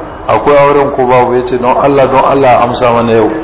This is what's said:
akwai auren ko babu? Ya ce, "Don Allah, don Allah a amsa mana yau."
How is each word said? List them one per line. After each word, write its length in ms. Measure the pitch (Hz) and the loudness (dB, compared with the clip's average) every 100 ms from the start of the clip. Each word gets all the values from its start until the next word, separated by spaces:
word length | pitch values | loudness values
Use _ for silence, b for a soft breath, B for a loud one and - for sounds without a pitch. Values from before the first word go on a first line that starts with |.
| - - - | -14 -10 -4
akwai 300 | 113 143 143 | -2 2 2
auren 320 | 143 143 135 - | 4 2 0 -2
ko 80 | 127 | 0
babu? 300 | 127 123 123 | 0 0 -2
Ya 80 | 123 | -2
ce, 120 | 123 | -4
"Don 160 | 120 135 | -2 0
Allah, 300 | 139 139 127 | 0 2 2
don 160 | 131 135 | 0 0
Allah 320 | 139 131 117 | 2 2 2
a 60 | 120 | 0
amsa 240 | 120 123 | -2 0
mana 200 | 117 117 | 0 0
yau." 160 | 113 110 - | 0 0 -4